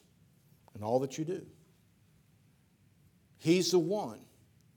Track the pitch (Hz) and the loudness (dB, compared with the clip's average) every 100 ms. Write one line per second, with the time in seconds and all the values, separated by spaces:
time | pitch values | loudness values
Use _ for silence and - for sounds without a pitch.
0 | _ _ _ _ _ _ _ 104 107 123 | _ _ _ _ _ _ _ -8 -2 0
1 | 135 - 160 190 - - _ _ _ _ | 0 -4 -6 -6 -10 -20 _ _ _ _
2 | _ _ _ _ _ _ _ _ _ _ | _ _ _ _ _ _ _ _ _ _
3 | _ _ _ _ 156 180 170 180 160 208 | _ _ _ _ 2 4 4 2 2 0
4 | 156 107 - _ _ _ _ | -4 -8 -18 _ _ _ _